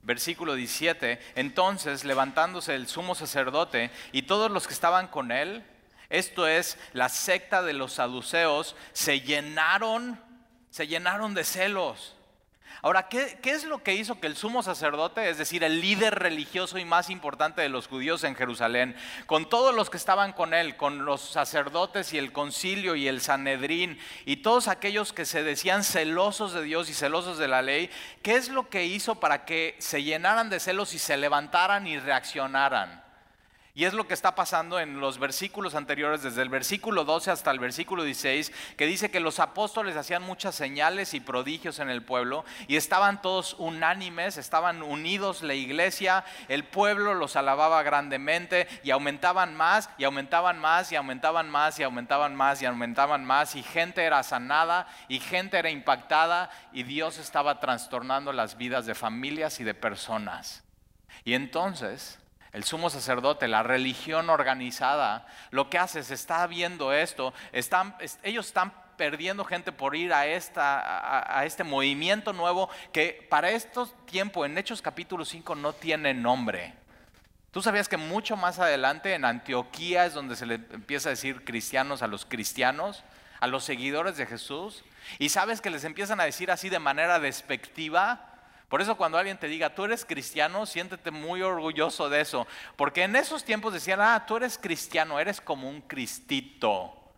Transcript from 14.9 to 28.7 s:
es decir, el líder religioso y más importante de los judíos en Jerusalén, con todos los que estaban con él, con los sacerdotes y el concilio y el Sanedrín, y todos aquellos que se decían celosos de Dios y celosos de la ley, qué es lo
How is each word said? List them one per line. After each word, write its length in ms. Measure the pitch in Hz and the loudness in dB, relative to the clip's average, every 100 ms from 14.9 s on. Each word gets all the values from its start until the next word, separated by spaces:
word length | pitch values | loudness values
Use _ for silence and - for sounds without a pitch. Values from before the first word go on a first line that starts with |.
| 147 165 220 208 | 2 0 0 0
es 100 | 156 | 0
decir, 260 | 151 170 | -2 0
el 160 | 160 160 | 2 2
líder 340 | 180 202 220 | 2 4 4
religioso 640 | 196 180 160 143 180 180 185 | 4 0 0 -4 -4 -4 -6
y 60 | |
más 260 | 175 170 175 | 2 2 2
importante 500 | 185 156 139 156 - | -6 -8 0 0 2
de 80 | 147 | -2
los 200 | 131 - | -2 -6
judíos 360 | 131 135 165 | -4 -2 0
en 100 | 156 | -2
Jerusalén, 600 | 131 127 117 117 123 127 123 - - - | 0 -2 0 2 2 0 -2 -12 -12 0
con 220 | 156 160 | 0 4
todos 260 | 233 262 | 6 6
los 160 | 240 196 | 6 0
que 60 | 175 | -2
estaban 360 | - 196 196 | 2 4 4
con 220 | 185 165 | 0 2
él, 220 | 165 165 139 | 2 2 0
con 280 | 143 143 | -2 0
los 160 | 143 135 | -2 -2
sacerdotes 920 | - 160 139 156 143 160 190 208 175 | -2 -2 0 0 0 0 0 -2 -4
y 60 | 156 | -4
el 140 | 139 | -4
concilio 600 | 135 147 - 185 196 185 | -4 -4 -2 -2 -2 0
y 120 | 160 139 | 0 0
el 120 | 131 | 0
Sanedrín, 760 | - 139 135 135 139 165 180 151 - - | 2 2 2 -2 0 0 -2 -4 -14 -14
y 120 | - 143 | -4 0
todos 320 | 214 240 233 | 4 4 4
aquellos 440 | 185 202 208 208 | 0 0 -2 -2
que 140 | - 151 | -4 -2
se 160 | 156 | 0
decían 420 | 156 147 185 190 | 0 0 2 2
celosos 680 | 196 175 156 165 196 196 208 | 2 2 0 2 2 2 -4
de 100 | 175 | -4
Dios 260 | 151 156 160 | -4 -4 -4
y 60 | |
celosos 440 | 147 143 160 180 165 | -2 0 0 -2 -2
de 100 | 147 | 2
la 140 | 131 | 2
ley, 280 | 131 143 175 - - - | 4 0 -2 -8 -16 -10
qué 140 | - 240 | 2 2
es 120 | 247 | 2
lo 200 | 269 240 | -4 -2